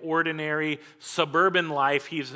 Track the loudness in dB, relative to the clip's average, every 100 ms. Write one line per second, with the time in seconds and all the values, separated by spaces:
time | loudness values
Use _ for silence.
0 | -2 0 0 -2 -4 -2 -2 -4 -10 -18
1 | -6 -2 0 4 4 4 0 2 2 2
2 | -2 -6 -8